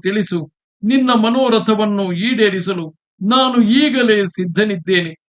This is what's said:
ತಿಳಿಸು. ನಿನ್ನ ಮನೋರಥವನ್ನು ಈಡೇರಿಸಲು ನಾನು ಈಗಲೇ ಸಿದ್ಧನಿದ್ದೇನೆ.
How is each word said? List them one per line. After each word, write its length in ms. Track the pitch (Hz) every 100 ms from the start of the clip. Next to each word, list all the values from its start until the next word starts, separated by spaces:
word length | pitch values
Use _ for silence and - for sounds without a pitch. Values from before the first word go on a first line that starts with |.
ತಿಳಿಸು. 480 | 185 208 190 175 147 _ _ _
ನಿನ್ನ 280 | 208 262 254
ಮನೋರಥವನ್ನು 1000 | 233 220 254 262 220 220 208 214 202 190
ಈಡೇರಿಸಲು 800 | 175 220 226 208 190 175 185 160 _ _ _
ನಾನು 420 | 196 262 262 240
ಈಗಲೇ 640 | 208 254 302 254 240 208 190
ಸಿದ್ಧನಿದ್ದೇನೆ. 920 | - 180 175 214 196 175 185 165 156